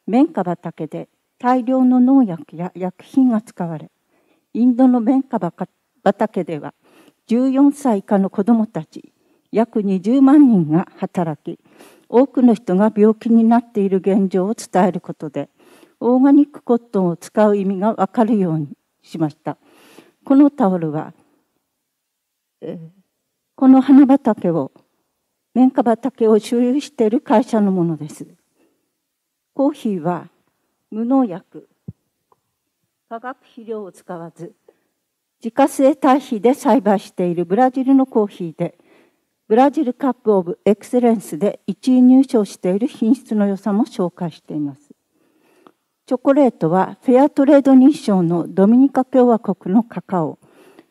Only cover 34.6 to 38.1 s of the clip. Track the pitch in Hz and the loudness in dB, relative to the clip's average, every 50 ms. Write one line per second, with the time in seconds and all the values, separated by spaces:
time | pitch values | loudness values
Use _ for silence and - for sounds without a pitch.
34.6 | _ _ _ _ _ _ _ _ _ _ _ _ _ _ _ _ - 226 - - | _ _ _ _ _ _ _ _ _ _ _ _ _ _ _ _ -14 -8 -2 -2
35.6 | 269 - - - 269 262 311 - - 277 254 294 262 - 240 208 180 240 285 - | -2 -2 0 0 0 0 0 2 0 0 0 0 -2 -6 -8 -2 0 0 0 0
36.6 | - 285 214 277 185 202 196 202 - - _ - 185 180 175 170 175 170 190 233 | 0 0 0 2 2 0 -2 -2 -4 -10 _ -6 -4 -4 -4 -4 -4 -2 0 0
37.6 | 254 254 247 277 254 262 277 269 262 262 | 0 0 0 -2 0 2 2 2 2 0